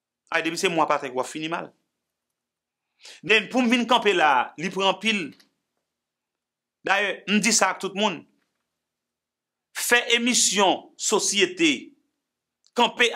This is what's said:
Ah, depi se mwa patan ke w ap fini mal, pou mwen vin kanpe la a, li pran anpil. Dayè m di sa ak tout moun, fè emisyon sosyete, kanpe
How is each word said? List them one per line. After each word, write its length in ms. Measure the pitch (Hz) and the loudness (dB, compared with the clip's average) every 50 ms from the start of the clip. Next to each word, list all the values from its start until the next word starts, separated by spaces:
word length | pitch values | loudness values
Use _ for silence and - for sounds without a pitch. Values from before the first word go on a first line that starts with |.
| _ _ _ _ _ _ | _ _ _ _ _ _
Ah, 120 | - 165 | -4 -4
depi 160 | 151 160 165 - | -2 -4 -4 -2
se 100 | - 185 | -2 -2
mwa 200 | 170 160 151 143 | 0 0 0 2
patan 220 | 151 143 143 131 | 0 -2 -4 -4
ke 40 | 123 | -6
w 60 | 127 | -6
ap 80 | 123 - | -6 -6
fini 180 | - 156 156 160 | -8 -10 -8 -8
mal, 180 | 160 - 82 - _ _ _ _ _ _ _ _ _ _ _ _ _ _ _ _ _ _ _ _ _ _ _ _ _ _ - - - - - 160 214 220 196 180 | -8 -8 -10 -14 _ _ _ _ _ _ _ _ _ _ _ _ _ _ _ _ _ _ _ _ _ _ _ _ _ _ -20 -20 -20 -10 0 2 2 2 2 0
pou 100 | - 254 | 0 0
mwen 80 | 254 226 | 2 2
vin 180 | 247 247 233 233 | 2 0 2 2
kanpe 260 | 254 226 - 208 190 | 2 2 4 2 2
la 140 | 175 156 151 135 | 4 4 4 4
a, 120 | 123 120 - - - | 2 0 -2 -6 -8
li 120 | 156 190 | -10 -8
pran 180 | - 190 196 190 | -4 -2 0 0
anpil. 380 | 185 185 - 226 214 202 165 127 - _ _ _ _ _ _ _ _ _ _ _ _ _ _ _ _ _ _ _ _ _ _ _ _ _ _ _ _ _ - | -2 0 -2 -2 -2 -2 -4 -8 -12 _ _ _ _ _ _ _ _ _ _ _ _ _ _ _ _ _ _ _ _ _ _ _ _ _ _ _ _ _ -4
Dayè 380 | 170 190 202 208 196 165 - - 180 | -2 0 0 0 -2 -6 -6 -2 0
m 80 | 202 208 | 0 2
di 120 | 175 226 202 | 2 2 2
sa 160 | - - 185 | 2 0 0
ak 80 | 180 - | -2 -4
tout 140 | - 185 151 | -8 -8 -4
moun, 220 | 196 214 208 170 120 - _ _ _ _ _ _ _ _ _ _ _ _ _ _ _ _ _ _ _ _ _ _ _ _ _ _ _ _ _ | -2 -2 -2 -2 -6 -12 _ _ _ _ _ _ _ _ _ _ _ _ _ _ _ _ _ _ _ _ _ _ _ _ _ _ _ _ _
fè 300 | - - - - 240 240 233 240 240 240 | -10 -8 0 2 2 2 2 2 0 0
emisyon 640 | 233 247 233 - - 254 180 202 202 180 143 120 - - _ - | 0 0 2 2 0 2 2 2 2 2 2 0 -4 -12 _ -8
sosyete, 720 | - - 220 185 - - 190 202 185 170 - - 170 156 131 - - - - _ _ _ _ _ _ _ _ _ _ _ _ _ _ _ _ | -2 -2 0 0 0 -2 0 0 0 0 0 0 0 0 0 -2 -6 -14 -20 _ _ _ _ _ _ _ _ _ _ _ _ _ _ _ _
kanpe 320 | - 240 226 226 - 240 226 - | 0 0 0 0 0 0 0 0